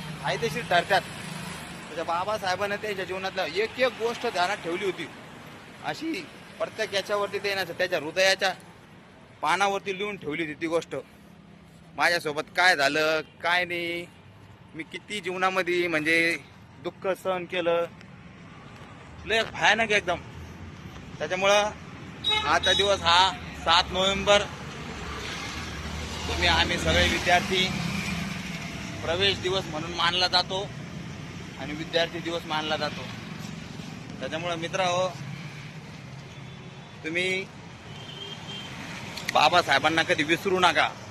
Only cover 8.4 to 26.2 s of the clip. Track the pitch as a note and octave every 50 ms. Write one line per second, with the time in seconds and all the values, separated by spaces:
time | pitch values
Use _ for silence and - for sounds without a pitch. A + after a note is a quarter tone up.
8.4 | G3+ F#3+ G2 - - - - - - - - - - - - - - - - -
9.4 | - D3+ E3 F#3 G3+ G3 G3 G3 E3+ G3 F#3+ F#3 G3+ G#3 G3+ F3 D3 D3 D3 D#3+
10.4 | E3 D3+ D3+ C#3 E3 D#3+ D#3+ E3 D3+ - D#3 C3+ - - - - - - - -
11.4 | - - - - - - - - - - - - D3 E3 F3 E3+ D#3 D#3 C#3+ D3+
12.4 | D3+ - - F3+ F3+ F#3 F3+ C#3+ C#3 C#3 C#3+ D#3 D#3 D#3 D#3+ D#3 C#3+ - - -
13.4 | - E3+ F3 F3+ F3+ F3 F3 E3+ E3+ E3+ E3+ E3+ F3 F3 - - - - - -
14.4 | - - - - - - - D#3 D#3+ - - E3+ - - G#3 G#3 E3 F#3 F3+ F#3
15.4 | F#3 F#3+ F#3 F#3+ F3+ E3+ F3 F3 F3 F3 D#3+ D#3 D3+ D#3+ E3 E3 E3 E3 E3 D3
16.4 | C3 - - - - - - - - F3 E3+ - - G3 F3+ - - F#3+ F#3 F3+
17.4 | F3 - F3+ F3+ E3+ E3+ E3+ E3+ E3+ E3 - - - - - - - - - -
18.4 | - - - - - - - - - - - - - - - - - F3+ G#3+ A3+
19.4 | G#3+ - - - D#3+ F3+ G#3 A3 A3+ G#3+ G#3 G3+ F3 F3+ F3 D3+ - - - -
20.4 | - - - - - - - - - - - - - - - - D3 D#3 F3+ F#3
21.4 | F#3+ G3 G3+ G#3 G#3 G#3+ - - - - - - - - - - - - G#4+ G#4+
22.4 | - D3 D#3+ F3 F3 F#3 F#3 F#3 G3 G3+ G3 F3+ E3+ E3 E3+ F3+ F#3+ F#3+ F3+ -
23.4 | - - - - - - E3 F3 F#3 - F#3 F#3 F#3+ G3 G3 G3 G3 G3+ G3+ G3+
24.4 | G3+ F3+ - - - - - - - - - - - - - - - - - -
25.4 | - - - - - - - - - - - - - - - -